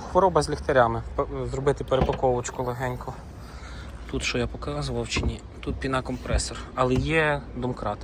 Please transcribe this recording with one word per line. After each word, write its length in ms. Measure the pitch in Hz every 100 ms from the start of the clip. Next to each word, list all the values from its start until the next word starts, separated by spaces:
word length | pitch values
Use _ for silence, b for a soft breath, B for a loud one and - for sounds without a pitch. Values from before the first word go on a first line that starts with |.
| -
хвороба 300 | 180 190 160
з 80 | 143
ліхтарями. 540 | 147 - 131 117 117 - -
П-, 100 | 135 139 123
зробити 320 | 131 139 139
перепаковочку 800 | 135 131 - 139 131 123 120 -
легенько. 500 | 123 123 127 123 - - - - B B B B B B -
Тут 120 | 135
що 140 | - 127
я 100 | 117
показував 600 | - - 147 143 120 117
чи 120 | -
ні? 200 | - - - -
Тут 160 | - -
пінакомпресор. 840 | 135 131 123 127 - 117 - - - -
Але 180 | 127
є 480 | 127 139 160 151 143 139 123
домкрат, 420 | 120 123 107 104